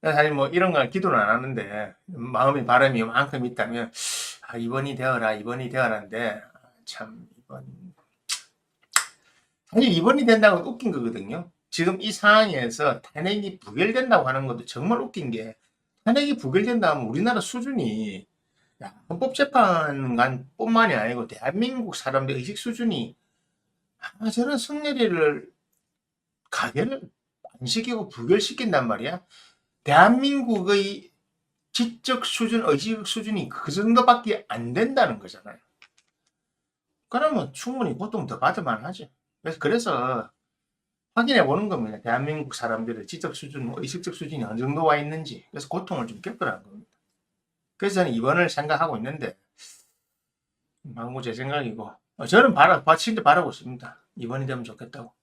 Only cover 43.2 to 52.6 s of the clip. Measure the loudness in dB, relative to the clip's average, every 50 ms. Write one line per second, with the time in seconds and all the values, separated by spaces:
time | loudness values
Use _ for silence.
43.2 | -8 -8 -8 -10 -16 -14 -12 -10 -10 -8 -8 -8 -10 -8 -10 -10 -10 -10 -10 -10
44.2 | -12 -10 -8 -8 -8 -6 -6 -4 -4 -2 -2 2 2 2 2 2 0 -6 -8 -8
45.2 | -10 -12 -14 -16 _ _ -16 -16 -12 -8 -8 -8 -6 -6 -6 -6 -6 -8 -10 -12
46.2 | -12 -12 -8 -6 -6 -6 -6 -8 -12 -20 -20 -20 -20 _ _ _ _ _ _ _
47.2 | _ _ _ _ _ _ _ _ _ _ _ _ -4 0 2 2 2 2 0 0
48.2 | 2 2 4 4 2 2 0 -4 -2 0 0 0 0 -2 -2 -6 -6 -8 -8 -8
49.2 | -8 -10 -10 _ _ _ _ _ -20 -20 -20 _ _ _ _ _ _ _ _ _
50.2 | _ _ _ _ _ _ _ _ _ _ _ _ _ -16 -14 -12 -12 -10 -10 -8
51.2 | -8 -8 -8 -6 -6 -4 -4 -4 -4 -6 -8 -10 -12 -14 -16 _ _ _ _ -12
52.2 | -4 4 6 6 6 6 6 6